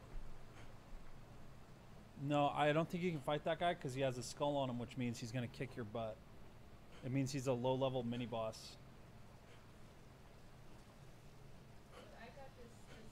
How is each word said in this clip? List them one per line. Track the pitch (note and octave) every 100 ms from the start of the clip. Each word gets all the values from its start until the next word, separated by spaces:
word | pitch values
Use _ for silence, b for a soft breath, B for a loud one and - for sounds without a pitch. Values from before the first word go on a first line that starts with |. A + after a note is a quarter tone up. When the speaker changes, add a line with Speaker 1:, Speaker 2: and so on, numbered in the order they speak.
| - - - - - - - - - - - - - - - - - - - - - -
Speaker 1:
you | C#3+
know? | D3 C#3+
Speaker 2:
No, | C#3+
I | D3
don't | D3+ E3
think | F3+
you | F3+
can | D#3
fight | C#3+ D3+ E3+
that | D#3+
guy | F3
'cause | F3 D3 B2+
he |
has | C3+ B2
a |
skull | A2+ - D3 C#3+
on | C3
him, | A#2+
which | A2+ -
means | A#2+ A#2
he's | A#2
gonna | B2 A#2+
kick | - C3 B2+
your | G#2+
butt. | A#2 A2+ A2 - - - - - - - - C3
It |
means | C3 C3
he's | C#3+ B2+
a |
low-level | B2 B2+ C3 C3+ B2+
mini-boss. | A#2 A#2+ A#2+ A2+ A2 - - - - - - - - - - - - - - - - - - - - - - - - - - - - - - - - - - -
Speaker 1:
But | - -
I | E3+ -
got | - -
this, | - - -
this | - G#3